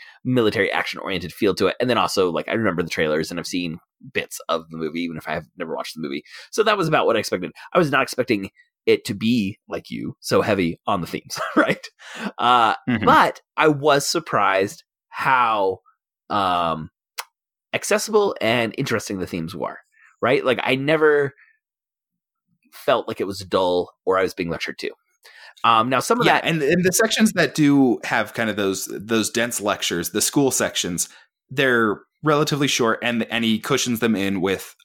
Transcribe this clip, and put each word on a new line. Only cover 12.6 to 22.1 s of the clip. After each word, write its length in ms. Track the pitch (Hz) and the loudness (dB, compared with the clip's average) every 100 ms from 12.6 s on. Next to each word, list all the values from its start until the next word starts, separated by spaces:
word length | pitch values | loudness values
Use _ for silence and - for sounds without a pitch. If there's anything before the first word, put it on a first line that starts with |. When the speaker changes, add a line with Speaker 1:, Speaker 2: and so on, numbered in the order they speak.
| 113 - - | 4 2 -2
Speaker 2:
Mm-hmm. 160 | 117 104 | 0 4
Speaker 1:
but 340 | 311 180 - - - | 4 4 0 -8 0
I 120 | 156 | 2
was 380 | 143 147 143 - | 2 2 2 2
surprised 800 | 170 - 123 98 95 98 - - _ _ | -4 -2 0 2 2 0 -4 -20 _ _
how, 680 | - 143 131 117 110 98 92 _ _ _ _ - | -6 2 2 4 2 0 -2 _ _ _ _ -6
um, 640 | 104 95 87 82 78 80 _ _ - - _ _ _ _ | -2 0 0 0 -4 -8 _ _ -18 -18 _ _ _ _
accessible 640 | - - 208 - 214 202 - | -6 -2 -2 0 0 0 0
and 320 | 110 120 117 - | 0 0 -2 -4
interesting 440 | 139 110 - 98 | -4 -4 -4 -6
the 60 | 87 | -6
themes 280 | 92 80 | -6 -8
were, 240 | 80 57 - - _ _ _ | -8 -10 -10 -20 _ _ _
right? 240 | 113 139 | 0 2
Like, 140 | 123 117 | 2 0
I 120 | - | 0
never 600 | 135 139 156 156 147 139 - _ _ _ _ _ _ _ | 0 2 4 4 4 0 -6 _ _ _ _ _ _ _